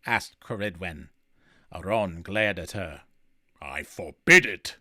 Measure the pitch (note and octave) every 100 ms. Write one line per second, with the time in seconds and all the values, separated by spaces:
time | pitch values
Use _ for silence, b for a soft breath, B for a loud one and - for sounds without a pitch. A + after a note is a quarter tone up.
0 | - A#2 - _ - A2 G#2 E2+ F2 D#2
1 | D2+ _ _ b b b b - E2+ A2
2 | G2+ E2+ F2 G#2 G#2+ F2+ E2 G#2+ F2 C#2+
3 | - _ _ _ _ _ D2 C#2 - -
4 | E2 - - F3 A#2 F#2+ - -